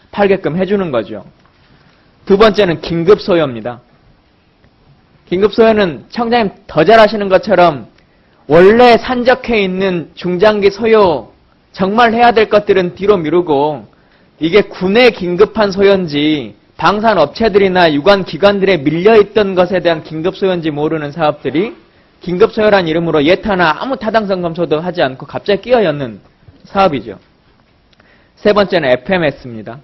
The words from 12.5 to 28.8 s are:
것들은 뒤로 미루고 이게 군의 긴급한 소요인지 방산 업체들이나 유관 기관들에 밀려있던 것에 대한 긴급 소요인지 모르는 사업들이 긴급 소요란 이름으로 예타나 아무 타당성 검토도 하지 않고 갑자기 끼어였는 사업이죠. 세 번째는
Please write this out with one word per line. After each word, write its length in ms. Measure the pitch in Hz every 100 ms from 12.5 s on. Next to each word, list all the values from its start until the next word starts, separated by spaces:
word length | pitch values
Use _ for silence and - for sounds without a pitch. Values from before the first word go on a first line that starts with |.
것들은 440 | 208 - 185 180
뒤로 220 | - 196 208
미루고 720 | 151 170 175 139 151 139 101 _ _ _ _ -
이게 220 | 160 202
군의 500 | 196 - 185 214 254
긴급한 580 | - 175 175 208 226 208
소요인지 840 | 190 196 196 175 147 151 151 110 - _ -
방산 400 | 160 202 226 196
업체들이나 800 | 147 - 226 196 196 180 170
유관 300 | 143 170 202
기관들에 540 | 185 147 202 202 190 180
밀려있던 760 | 139 160 196 220 208 220 196
것에 260 | 185 180 185
대한 220 | 165 160
긴급 340 | - 156 170 185
소요인지 340 | 190 180 160
모르는 400 | 143 156 160 147
사업들이 640 | 143 151 139 143 139 226 - _ _ _ _
긴급 320 | - 175 208
소요란 340 | 220 214 202 170
이름으로 380 | 160 165 156
예타나 520 | 147 190 214 190 165 151
아무 160 | 254 269
타당성 460 | 220 220 202 185
검토도 380 | 175 165 165 151
하지 220 | 180 170
않고 220 | 139 131
갑자기 380 | 147 - - 196
끼어였는 580 | 233 247 185 147 127 101 _ _ _ -
사업이죠. 540 | - 202 190 139 107 95 _ _ _ _ _ _ _ _ _ _ _ _
세 160 | 214
번째는 380 | 208 196 180